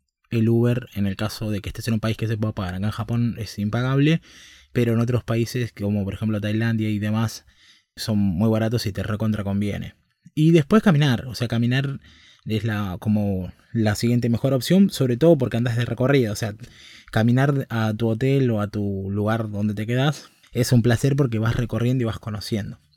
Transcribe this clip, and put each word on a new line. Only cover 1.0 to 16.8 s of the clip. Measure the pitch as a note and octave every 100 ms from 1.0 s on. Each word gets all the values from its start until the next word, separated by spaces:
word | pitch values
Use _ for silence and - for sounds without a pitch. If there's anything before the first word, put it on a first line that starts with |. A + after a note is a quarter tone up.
| G2+
el | G2
caso | G#2+ - A2
de | G#2
que | G2
estés | - A2+
en | A2
un |
país | A2+ A2
que | A2
se | A2
pueda | G#2+
pagar. | G#2+ F#2 F#2
Acá | G#2
en |
Japón | - A2+ A#2 A#2+ G#2+
es | G#2 -
impagable, | G#2 A#2+ B2+ C#3 D3 E3 - - - - _
pero | - A#2
en | A2+
otros | A#2 A#2+
países, | - A#2 A2+ B2+ A#2
como | - G2+ G#2
por | G2
ejemplo | - A2 G#2
Tailandia | G#2 A2 A2+ A2+ G#2+
y | G#2
demás, | G#2+ A2 A2+ - - _ _ _ _ -
son | - G#2
muy | G2 E2+ A2+
baratos | A2 A2 A#2 A2
y |
te | F#2+
recontra | F#2+ G#2 A2 G#2+
conviene. | G2 G2+ G#2 F#2 - - _ _ - -
Y | D#3
después | E3 - A3
caminar, | G#3+ D3 D3 A2+ B2+
o | -
sea, | A#2
caminar | A#2 A#2+ C3 C#3 C3+ - - - _ -
es | A2
la, | A2 G#2 G2+ F2+
como | G#2+ G#2+ G2+ F#2+ F2+ - _
la | A2+ G#2+ G2+
siguiente | A#2 A#2+ A#2
mejor | A2+ C3+
opción, | C3 - F3+ G3
sobre | - C3 B2
todo | E3 D3+
porque | A#2 A#2
andás | B2 A#2
de | A#2+
recorrida, | A#2 B2+ C#3 A2
o | G#2
sea, | A2 G2+ - -